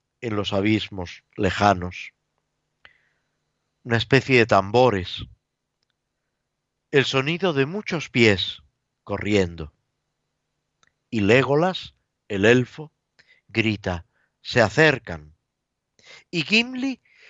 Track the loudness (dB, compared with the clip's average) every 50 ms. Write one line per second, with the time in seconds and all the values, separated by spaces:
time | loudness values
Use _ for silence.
0 | _ _ _ _ -10 -6 -6 -6 -4 -4 -4 -2 0 0 0 -2 -4 -6 -10 -12
1 | -12 -12 -14 -20 _ _ _ -4 -2 -2 0 2 2 2 2 2 -2 -8 -12 -14
2 | -18 -18 -20 _ _ _ _ _ _ _ _ _ _ _ _ _ -20 -20 _ _
3 | _ _ _ _ _ _ _ _ _ _ _ _ _ _ _ _ _ -2 -2 -2
4 | 0 2 2 2 2 4 4 4 4 4 4 2 2 2 2 2 2 2 2 -2
5 | -4 -8 -10 -14 -14 -16 -18 _ _ _ _ _ _ _ _ _ _ _ _ _
6 | _ _ _ _ _ _ _ _ _ _ _ _ _ _ _ _ _ _ 2 2
7 | 2 2 0 -2 -2 -2 -4 -2 -2 -2 0 0 -2 -2 -4 -8 -8 -8 -8 -8
8 | -8 -4 2 4 4 4 4 2 -2 -8 -10 -14 _ _ _ _ _ _ _ _
9 | _ -10 -8 -8 -4 0 0 0 0 -2 -6 -12 -14 -16 -16 _ _ _ _ _
10 | _ _ _ _ _ _ _ _ _ _ _ _ _ _ _ _ _ _ _ _
11 | _ _ -4 0 2 4 4 4 4 2 0 0 0 -2 -4 -6 -12 -16 -20 _
12 | _ _ _ _ _ -8 -4 2 4 4 4 4 2 -2 -10 -16 -20 -20 _ _
13 | _ _ _ _ _ _ _ _ _ _ -4 -2 -2 -2 -4 -4 -4 -6 -6 -6
14 | -10 _ _ _ _ _ _ _ _ -4 0 2 2 2 2 2 2 2 2 0
15 | -6 -12 -14 -14 -16 -20 _ _ _ _ _ _ _ _ _ _ _ _ _ _
16 | _ -20 -20 -20 _ _ -6 -6 -4 0 0 -2 -2 -2 -6 -8 -8 -8 -8 -10
17 | _ _ _ _ _